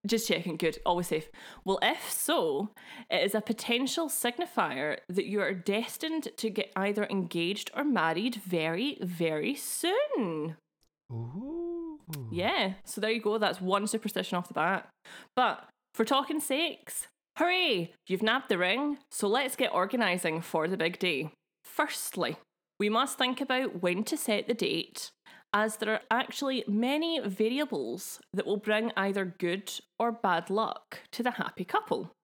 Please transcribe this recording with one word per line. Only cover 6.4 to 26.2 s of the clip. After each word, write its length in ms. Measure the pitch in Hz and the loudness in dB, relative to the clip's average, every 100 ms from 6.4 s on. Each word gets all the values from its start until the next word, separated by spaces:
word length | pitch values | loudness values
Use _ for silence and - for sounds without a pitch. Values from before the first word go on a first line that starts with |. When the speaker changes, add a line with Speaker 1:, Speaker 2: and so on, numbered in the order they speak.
| 220 | -4
Speaker 1:
get 220 | 202 - - | -2 -4 -2
either 300 | 196 208 208 | 0 0 0
engaged 640 | 196 170 175 170 202 - - | 0 -2 0 0 -2 -6 -2
or 80 | |
married 520 | 294 226 165 165 240 233 | 2 4 4 2 0 -4
very, 600 | 185 175 160 170 269 - | -2 0 0 0 -2 -4
very 520 | 180 170 165 151 202 285 | -6 0 0 2 0 -2
soon. 1000 | - - 339 427 587 453 196 156 156 160 _ _ _ _ _ | -4 -2 0 2 2 0 0 -2 -4 -8 _ _ _ _ _
Speaker 2:
Ooh. 880 | 117 117 160 269 330 339 339 330 302 - 151 117 | -8 -6 -8 -6 -6 -6 -6 -8 -12 -12 -10 -6
Speaker 1:
Yeah. 420 | 170 202 370 196 190 | -2 0 0 0 -2
So 160 | - - | -10 -4
there 100 | 214 | 0
you 100 | 233 | 0
go. 160 | 214 220 | 0 2
That's 240 | 202 185 | 2 0
one 240 | 185 196 208 | 2 2 2
superstition 500 | 226 220 - 190 180 | -2 -2 -4 -2 -2
off 100 | 175 | -2
the 60 | - | 0
bat. 320 | 165 190 - _ - - - - | 2 2 -2 _ -20 -20 -4 2
But 320 | 240 - - _ _ | 2 2 -8 _ _
for 100 | - 226 | 0 4
talking 340 | 269 277 311 | 4 2 -2
sakes, 680 | - 277 330 - - - - _ _ - | 0 0 0 -4 -10 -10 -10 _ _ 0
hooray! 540 | 339 370 349 196 170 - - | 2 4 4 2 0 -8 -4
You've 160 | 185 | 2
nabbed 260 | 220 247 - | 4 2 2
the 80 | 190 | 4
ring, 400 | 180 233 294 294 _ | 4 4 0 -2 _
so 160 | - 208 | -2 2
let's 280 | 233 269 269 | 2 2 0
get 180 | 262 | 2
organising 680 | - 190 247 208 180 170 160 | 2 2 2 2 2 0 -2
for 260 | - 165 160 | -2 0 0
the 100 | 185 | 0
big 200 | 165 180 | 0 0
day. 320 | 185 143 156 _ _ _ | 0 0 -4 _ _ _
Firstly, 720 | - - 294 - - 202 131 - _ _ _ _ | -8 -2 0 -2 -6 -2 -2 -4 _ _ _ _
we 100 | 208 | 2
must 280 | 226 269 - | 4 2 0
think 200 | 254 247 | 0 0
about 440 | 277 254 262 175 | 0 0 0 0
when 200 | 180 180 220 | 0 0 0
to 120 | 311 | -2
set 300 | - 208 - | 0 0 0
the 60 | |
date, 580 | 233 190 - - - - _ - - _ | 0 0 0 -4 -10 -12 _ -20 -20 _
as 240 | 208 220 214 | 0 0 0
there 160 | 214 | -2
are 80 | 220 - | -2 2
actually 540 | 233 | 0